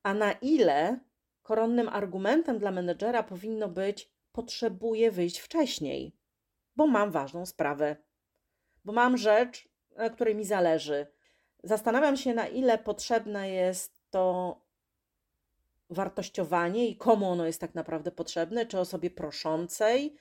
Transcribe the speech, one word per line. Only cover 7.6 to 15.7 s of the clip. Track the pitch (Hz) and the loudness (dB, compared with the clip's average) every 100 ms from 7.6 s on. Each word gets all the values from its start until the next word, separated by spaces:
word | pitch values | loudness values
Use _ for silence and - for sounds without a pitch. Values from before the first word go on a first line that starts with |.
| 147 143 147 147 _ _ _ _ _ _ _ _ 202 | -2 0 -2 -4 _ _ _ _ _ _ _ _ -4
bo | |
mam | 226 247 247 | 2 4 4
rzecz, | 208 214 247 - - _ _ - | 6 6 4 -4 -20 _ _ -6
na | 226 | -4
której | 226 226 214 | 0 0 0
mi | 202 | 0
zależy". | 202 175 160 151 143 143 _ _ _ _ _ | 2 4 2 0 -4 -6 _ _ _ _ _
Zastanawiam | - 214 226 240 294 269 | -2 0 2 2 2 2
się, | 262 | 0
na | 226 185 | -2 -2
ile | 254 262 220 | 0 2 2
potrzebne | 214 208 - 226 214 208 196 | 0 -6 0 -2 -2 -6 -4
jest | 185 185 180 - _ _ | 0 0 -2 -8 _ _
to | 190 185 180 180 - _ _ _ _ _ _ _ _ _ _ _ | 0 0 0 -4 -8 _ _ _ _ _ _ _ _ _ _ _